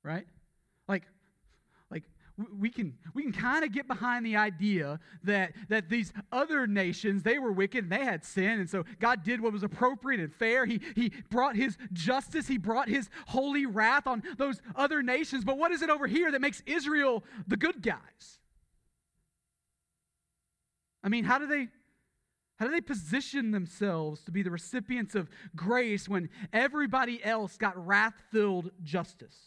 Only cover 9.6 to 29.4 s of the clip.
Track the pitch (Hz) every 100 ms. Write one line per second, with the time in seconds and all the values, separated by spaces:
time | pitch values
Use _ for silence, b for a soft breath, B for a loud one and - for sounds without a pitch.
9.6 | 202 - 254 269 269 240 156 - 226 247
10.6 | 254 233 330 226 233 B - 233 269 214
11.6 | 254 - 254 175 165 262 - 320 233 254
12.6 | 185 226 254 277 220 B - 254 277 285
13.6 | 277 202 220 277 269 240 339 247 277 220
14.6 | - 226 277 302 247 262 320 269 208 269
15.6 | 339 339 311 302 269 269 339 277 277 -
16.6 | - 320 285 302 277 226 B 233 190 220
17.6 | 320 294 196 135 - _ - - _ _
18.6 | _ _ _ _ _ _ _ _ _ _
19.6 | _ _ _ _ _ _ _ _ _ _
20.6 | _ _ _ _ 196 240 196 262 285 294
21.6 | 240 _ _ _ _ _ _ _ _ _
22.6 | 233 330 - 226 151 240 277 277 226 208
23.6 | 170 - 202 165 156 151 - 175 185 170
24.6 | - 247 202 247 208 208 160 B 202 156
25.6 | 180 247 240 202 190 196 170 B 190 220
26.6 | 262 294 277 254 240 233 208 226 202 -
27.6 | 214 185 170 202 220 - _ 220 208 185
28.6 | 175 - 156 175 - - 117 -